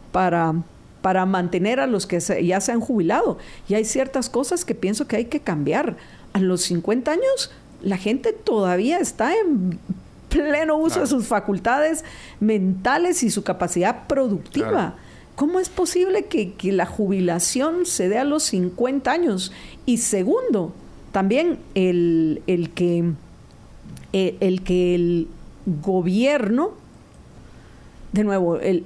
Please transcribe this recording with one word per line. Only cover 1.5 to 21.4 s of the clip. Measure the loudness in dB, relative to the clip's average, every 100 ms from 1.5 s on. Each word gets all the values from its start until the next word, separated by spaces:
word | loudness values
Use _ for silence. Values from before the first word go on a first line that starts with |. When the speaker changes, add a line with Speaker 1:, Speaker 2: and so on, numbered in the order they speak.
| 0 0 2
Speaker 1:
a | 0
los | 0 0
que | -2
se, | 0 0 2
ya | 2
se | 0
han | -2
jubilado. | 0 0 2 2 0 -2 -10 -12 -2
Y | 0
hay | 0
ciertas | 0 0 -2 -2
cosas | -2 -2 -2 -4
que | -4
pienso | -2 -2 -2
que | -2
hay | -2
que | -4
cambiar. | -4 -2 0 0 -2 -6 -12 -20 -6
A | 0
los | 2 0
cincuenta | 0 -2 0 -2 0
años, | 0 0 0 -4 -12 -20 -8
la | -4 -2
gente | -2 0 0
todavía | -2 0 2 2 2 2 0
está | 0 0 0 2
en | 2 2 0 -4 -6 -10 -12 -20 -2
pleno | 0 2 2 2 2
uso | 2 2
Speaker 2:
Claro. |
Speaker 1:
de | 0
sus | 0 2
facultades | 0 0 -2 2 2 2 0 -6 -16 -18 -2
mentales | 2 2 2 0 0 2 2 2
y | 0
su | 0
capacidad | -2 -2 -2 0 0 -2 -2
productiva. | 0 0 -2 -4 -4 0
Speaker 2:
Claro. | 0 -2 -6 -18 -20 -14 -2
Speaker 1:
¿Cómo | 0 0
es | -2
posible | -2 0 2 2 0 0
que, | -2 -2
que | -4 0
la | 0 0
jubilación | 0 0 2 2 0 0 0 0 0 -2
se | 0 0
dé | 2
a |
los | 2 0
cincuenta | 0 0 -2 0 0 0 0
años? | 2 2 0 -4 -10 -18 -6 0
Y | 0
segundo, | 2 0 2 2 2 0 -2 -8 -18 -20 -6
también | 0 2 2